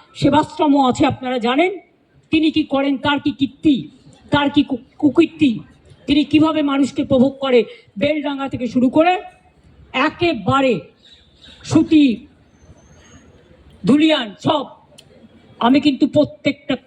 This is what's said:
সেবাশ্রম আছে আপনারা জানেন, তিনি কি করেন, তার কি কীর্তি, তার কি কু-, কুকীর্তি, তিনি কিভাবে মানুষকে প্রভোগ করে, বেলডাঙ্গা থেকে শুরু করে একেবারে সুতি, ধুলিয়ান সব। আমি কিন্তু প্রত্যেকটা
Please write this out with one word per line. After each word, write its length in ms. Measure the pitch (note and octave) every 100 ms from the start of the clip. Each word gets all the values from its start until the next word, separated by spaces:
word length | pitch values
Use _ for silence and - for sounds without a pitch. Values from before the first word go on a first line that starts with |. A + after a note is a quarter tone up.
| _ -
সেবাশ্রম 540 | C#4+ D4 - - D#4 C#4 B3+
আছে 140 | A#3+
আপনারা 320 | C#4+ - B3+ B3+ A#3
জানেন, 240 | C4+ F4+ F#4 _ _ _ _ -
তিনি 160 | D#4 D#4
কি 80 | D#4 -
করেন, 200 | C4+ C#4 C4+
তার 120 | D4 C#4+
কি 80 | D4 A3+
কীর্তি, 360 | C4+ - D#4 A#3+ - _ - - -
তার 140 | C#4+ C#4+
কি 60 | D4 -
কু-, 180 | B3+ - -
কুকীর্তি, 500 | D4 D#4+ E4 D#4+ C#4+ G#3+ - _ _ - -
তিনি 140 | D4+ -
কিভাবে 300 | D4+ D#4+ D#4 C#4+
মানুষকে 300 | C#4 C4 - B3
প্রভোগ 220 | C4 C#4 -
করে, 160 | C4+ B3 - - _ G3+
বেলডাঙ্গা 460 | D4 D#4 C#4+ C#4 C4+
থেকে 120 | A#3 A#3+
শুরু 140 | C4 B3+
করে 240 | D#4 E4+ F#4 - _ _ _ _ _ - C4 D4+
একেবারে 680 | - E4+ B3 F#3+ C4+ C4+ G#3 - _ _ _ _ _ - - -
সুতি, 360 | E4 D#4+ D#4 C#4 G3+ - _ _ _ _ - _ _ _ - _ _ _ _ - -
ধুলিয়ান 440 | F3+ D4 D#4 D4 A3 F#3
সব। 200 | C#4+ D4+ - - _ - _ - - _ _ -
আমি 120 | A#3 C#4
কিন্তু 200 | D4 B3+ C#4+
প্রত্যেকটা 600 | D4+ - - C#4+ C4+ - C4